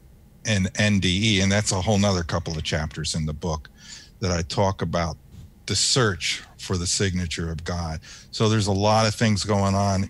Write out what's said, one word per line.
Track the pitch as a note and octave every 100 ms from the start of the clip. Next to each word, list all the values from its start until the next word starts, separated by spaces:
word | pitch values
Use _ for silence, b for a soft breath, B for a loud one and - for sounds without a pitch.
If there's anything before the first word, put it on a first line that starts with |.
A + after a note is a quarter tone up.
| - - - - A2+
an | G2+ F#2 -
N | G#2 G2
D | F#2 F2+ A2+ G2
E. |
And | G2
that's | G2+ G#2+
a | F#2+
whole | F2 G2+
nother | G2+ F2+
couple | E2+ F2+ E2+ D#2
of |
chapters | - D#2 D2+ - D2+
in | E2 D#2
the |
book | D2+ F2 D2 - B B B B -
that | F#2
I | E2+
talk | - - G2 G2
about | E2+ E2+ E2 D2+ - - - - -
the | F#2+
search | - C#3 A2 E2+ - - - -
for | - F#2
the | F2
signature | - G2+ F2+ F2 - E2
of | D#2+
God. | E2+ F2 E2 D#2+ B B B
So | - A2
there's | A2 G2+
a |
lot | G2 G#2 A2 A2
of | -
things | A2+ G2
going | G2+ G2+ G2 G2
on | G2+ F#2+ G2